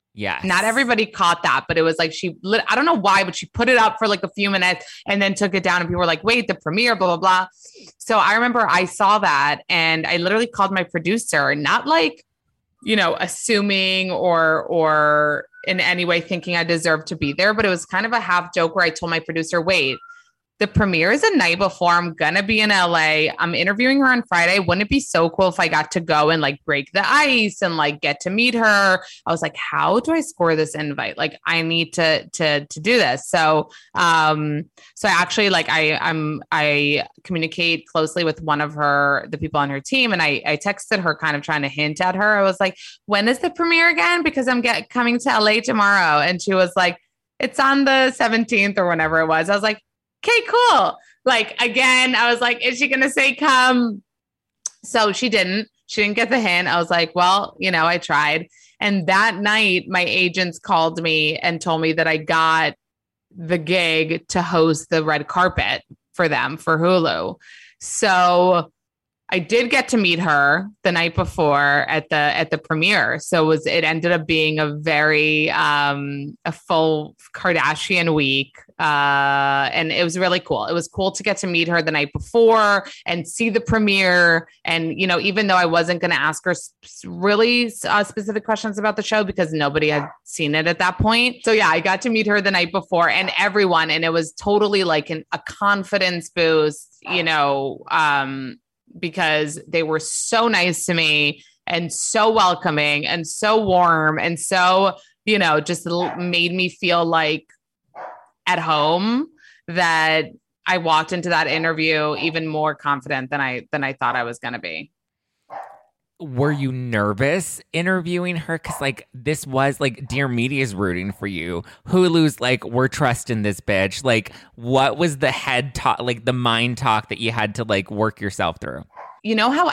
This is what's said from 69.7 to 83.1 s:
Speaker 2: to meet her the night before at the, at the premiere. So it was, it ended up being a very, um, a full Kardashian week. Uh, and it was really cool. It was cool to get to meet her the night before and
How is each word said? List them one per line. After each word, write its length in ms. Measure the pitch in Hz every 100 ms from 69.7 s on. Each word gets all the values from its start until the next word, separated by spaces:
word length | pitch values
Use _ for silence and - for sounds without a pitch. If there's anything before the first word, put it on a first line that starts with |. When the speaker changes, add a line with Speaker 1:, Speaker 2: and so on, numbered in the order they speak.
| 269 247
Speaker 2:
to 80 | 233
meet 220 | 185 170
her 500 | 175 147 143 156 202 -
the 80 | 190
night 200 | 170 170
before 720 | 180 175 - 151 143 143 143 -
at 180 | 156 151
the, 80 | 156
at 340 | 147 - 160
the 80 | 156
premiere. 640 | - 160 175 202 113 156
So 240 | - 175
it 40 | 156
was, 200 | 156 156
it 160 | 170
ended 300 | 156 160 170
up 120 | 170 160
being 320 | 160 156 156
a 160 | 151 151
very, 760 | 156 147 151 151 151 151 151
um, 880 | 160 151 147 143 143 143 143 143 - 165
a 80 |
full 600 | - - 165 160 156 151 - - -
Kardashian 800 | 185 165 139 156 - 185 170
week. 420 | 151 139 135 135 - - -
Uh, 880 | 156 147 143 139 139 139 139 139 135
and 180 | - 160
it 140 | 151 170
was 120 | 180
really 220 | 185 -
cool. 260 | - 127 104
It 40 |
was 160 | 170 165
cool 240 | - 190
to 120 | 190
get 120 | 202 196
to 80 | 190
meet 200 | 170 165
her 140 | 170
the 100 | 160
night 220 | 156 143
before 760 | - - 233 226 220 208 196 196 -
and 220 | -